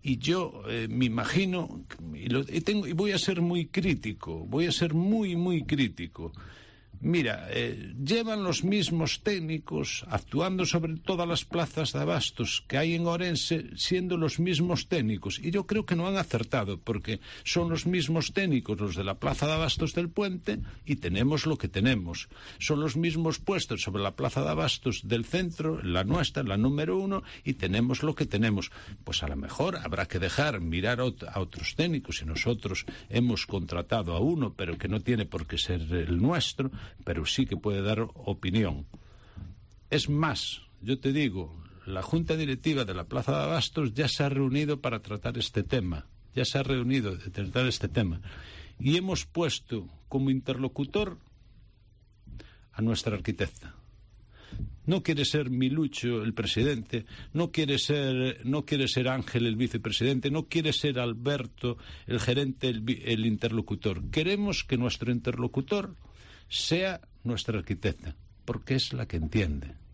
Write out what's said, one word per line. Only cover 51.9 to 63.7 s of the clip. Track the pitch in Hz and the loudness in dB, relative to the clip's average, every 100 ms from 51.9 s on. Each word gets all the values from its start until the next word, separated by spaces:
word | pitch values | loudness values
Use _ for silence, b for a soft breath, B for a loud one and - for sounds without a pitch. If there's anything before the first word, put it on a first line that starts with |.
| - - - - - B B B | -20 -20 -20 -18 -16 B B B
a | - | -2
nuestra | 113 110 - 101 | 0 0 -2 -2
arquitecta. | 101 95 98 - - - - - - - - B B B B - | -4 -2 -4 -4 -18 -18 -20 -20 -20 -20 -20 B B B B -6
No | - 185 | 0 0
quiere | - 147 | 2 0
ser | 139 151 131 | 2 0 0
Milucho | 123 131 147 147 - 123 117 | 2 2 2 0 0 0 0
el | 107 | 0
presidente, | 107 101 - 127 135 107 120 - B B | -2 -2 2 2 0 -2 -6 -6 B B
no | 151 165 | -2 0
quiere | 160 151 135 | 0 2 2
ser, | - 147 135 127 127 - | 2 2 2 2 0 -2
no | 120 147 - | -2 -2 0
quiere | 147 131 | 0 2
ser | - 127 | 2 2
Ángel | 131 - 123 117 | 0 0 2 2
el | 110 | 2
vicepresidente, | 120 117 104 101 123 135 135 | 0 0 -2 0 2 2 2
no | 151 - | 0 0
quiere | 165 156 | 0 2
ser | - 147 127 | 0 0 0
Alberto | 120 113 123 143 117 - 123 117 B B - | -2 0 0 0 -2 -4 -4 -4 B B -4
el | 120 | -2
gerente, | 113 123 139 131 131 | 2 2 2 0 0
el | 113 | 0
vi-, | 110 113 | -2 -2
el | - 113 | 0 2
interlocutor. | 113 107 117 110 - | 2 2 0 0 -2